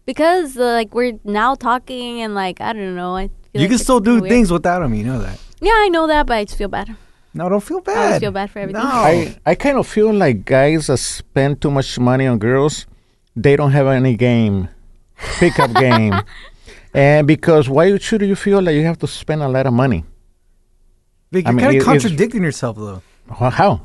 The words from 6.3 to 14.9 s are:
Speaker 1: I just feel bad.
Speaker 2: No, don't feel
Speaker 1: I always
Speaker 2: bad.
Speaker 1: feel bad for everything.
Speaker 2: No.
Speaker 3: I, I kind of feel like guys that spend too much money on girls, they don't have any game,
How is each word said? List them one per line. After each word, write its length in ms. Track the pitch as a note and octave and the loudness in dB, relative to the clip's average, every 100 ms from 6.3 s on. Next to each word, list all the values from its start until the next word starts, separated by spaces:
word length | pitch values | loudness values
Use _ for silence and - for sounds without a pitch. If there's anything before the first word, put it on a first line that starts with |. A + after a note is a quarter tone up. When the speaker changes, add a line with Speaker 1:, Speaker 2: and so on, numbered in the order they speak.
| A3+ | -2
Speaker 1:
I 80 | |
just 140 | G#3 - | -4 -6
feel 100 | G3+ | -6
bad. 260 | G3 G#3 A3 _ _ _ | -6 -10 -14 _ _ _
Speaker 2:
No, 160 | D#3 F3+ | -8 -2
don't 120 | G3+ | -2
feel 200 | - F4+ F#4 | -4 -8 -4
Speaker 1:
I 80 | |
always 160 | A4 G#4 | -2 0
Speaker 2:
bad. 80 | - | 0
Speaker 1:
feel 100 | G#3 | -2
bad 180 | F#3+ G3+ | -6 -8
for 80 | G#3+ | -10
everything. 220 | G3 G3+ | -10 -6
Speaker 2:
No. 60 | C4 | -4
Speaker 3:
I, 460 | B3+ F#3 E3+ D3+ - - | 0 2 2 -2 -6 -2
I 80 | |
kind 240 | F3+ C#4+ C4 | 0 0 0
of 80 | - | -2
feel 260 | - G#3+ | 0 2
like 320 | G#3+ E3+ G#2+ | 2 2 0
guys 420 | - C3 C#3+ D#3+ D3 | 0 2 4 2 0
that 100 | B2+ | -2
spend 640 | - - - - C#3 C#3+ | -2 -10 -6 -2 0 0
too 80 | D3 | -2
much 280 | C#3 C3 - | -2 -2 -2
money 280 | B2 C3 C3+ | 0 2 2
on 120 | A#2 | 0
girls, 480 | A2 C3 D3 D3 - - _ _ _ | 0 2 0 -2 -14 -20 _ _ _
they 220 | - C#3+ C#3+ | -2 2 2
don't 160 | D3 | 2
have 140 | C#3+ C3+ | 2 2
any 280 | C3 C3 | 2 2
game, 540 | A2+ B2 A#2+ A2 G2 F#2 - - | 2 2 2 2 0 -4 -10 -20